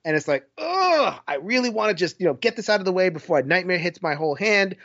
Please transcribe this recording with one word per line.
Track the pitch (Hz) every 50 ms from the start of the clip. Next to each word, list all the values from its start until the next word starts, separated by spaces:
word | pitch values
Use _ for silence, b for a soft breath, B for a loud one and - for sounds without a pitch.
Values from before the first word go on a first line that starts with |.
| -
And | 165 156
it's | 151 -
like, | 156 143 135 - _ -
"Ugh, | - 311 330 359 381 370 359 339 302 262 185 - - -
I | - 147
really | 139 165 202 247 254 247 247
wanna | 214 220 214 214 202
just, | 160 180 156 - -
you | 185
know, | 165 135
get | 123 - 226 220
this | 226 202 -
out | 214 202
of | 185
the | 190 180
way | 185 185 185
before | 160 156 - - 165 143
a | 135
nightmare | 135 170 185 175 180 180
hits | 175 160 175 170 -
my | 180 160 147
whole | 147 160 156 143
hand, | 127 196 220 208 202 196 190 185 B B